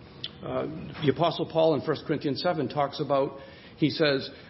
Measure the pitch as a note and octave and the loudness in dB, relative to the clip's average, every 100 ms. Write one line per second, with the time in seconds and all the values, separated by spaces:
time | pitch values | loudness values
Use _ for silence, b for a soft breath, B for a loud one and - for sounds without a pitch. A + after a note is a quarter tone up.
0 | B B B B - C3 C3+ D#3 - - | B B B B -6 -4 -4 -8 -10 -2
1 | D3 B2+ E3+ D3 D#3+ D#3+ D#3+ C#3+ - C3+ | 0 4 2 0 -2 4 4 4 0 -2
2 | - D3+ D3 B2+ F3+ E3 B2 C#3+ C#3 - | -2 -2 -2 0 0 0 -2 0 -2 -2
3 | C#3 C#3 D3 - B B B B D3 A#2+ | 0 2 2 -4 B B B B 0 4
4 | D3+ C3+ - B B | 2 2 -2 B B